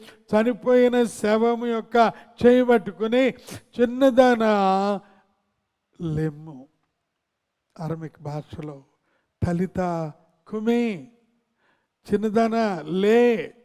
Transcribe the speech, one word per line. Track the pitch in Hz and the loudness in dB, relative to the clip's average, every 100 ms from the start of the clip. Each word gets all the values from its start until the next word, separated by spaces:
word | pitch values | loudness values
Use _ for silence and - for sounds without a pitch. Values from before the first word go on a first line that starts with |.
| - | -20
చనిపోయిన | - - 214 226 226 233 247 247 240 | -20 -2 0 0 -2 2 4 4 2
శవం | 240 - 208 220 233 233 240 | -2 -2 -2 0 0 -2 -4
యొక్క | 226 220 233 220 - - - 240 | -6 -2 2 2 0 -16 2 4
చేయి | 247 | 4
పట్టుకుని, | 247 240 - 190 220 247 262 - - - _ - | 4 2 0 -8 -2 0 0 -2 -14 -20 _ -2
"చిన్నదానా | 240 247 269 240 254 240 220 208 190 190 202 202 - _ _ _ _ _ _ _ _ - | -2 2 2 4 4 4 2 2 2 0 -2 -4 -8 _ _ _ _ _ _ _ _ -12
లెమ్ము." | 170 151 156 147 160 135 139 _ _ _ _ _ _ _ _ _ _ - | -8 -4 -4 -8 -18 -20 -20 _ _ _ _ _ _ _ _ _ _ -14
అరమిక్ | 160 160 160 _ | -10 -10 -12 _
భాషలో | 147 147 - - 151 139 135 _ _ _ _ - 170 | -14 -12 -14 -14 -14 -16 _ _ _ _ _ -8 -4
తలితా | 170 185 - 180 170 160 - _ _ - | -4 -4 -4 -4 -4 -8 -12 _ _ -14
కుమి, | 214 220 240 240 185 131 _ _ _ _ _ _ _ _ _ - | -8 -2 -2 -2 -6 -12 _ _ _ _ _ _ _ _ _ -4
"చిన్నదానా | 202 214 208 226 226 220 175 | -4 -2 0 0 0 -2 -4
లే." | 151 180 202 233 240 220 147 - | -6 -2 2 4 4 2 -4 -14